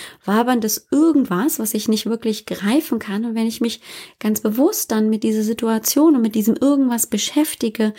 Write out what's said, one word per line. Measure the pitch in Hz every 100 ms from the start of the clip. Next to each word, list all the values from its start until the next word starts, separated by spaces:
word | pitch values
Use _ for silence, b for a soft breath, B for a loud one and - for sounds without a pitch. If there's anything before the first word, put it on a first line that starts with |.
| B B
waberndes | - 208 240 247 214 - -
Irgendwas, | 277 330 294 - 180 285 -
was | 220
ich | 214 214
nicht | 214 196
wirklich | 226 220 214 -
greifen | 175 202 277 311 233
kann. | 214 202
Und | 233
wenn | 226 226
ich | 226
mich | 233 226 B B B B
ganz | 214 214
bewusst | 214 220 330 - -
dann | 220 214
mit | 220
dieser | 220 220
Situation | 214 226 226 220 220 277 330
und | 269
mit | 226 220
diesem | 214
Irgendwas | - 277 285 262 233 -
beschäftige, | 208 - 302 311 - 226 214 214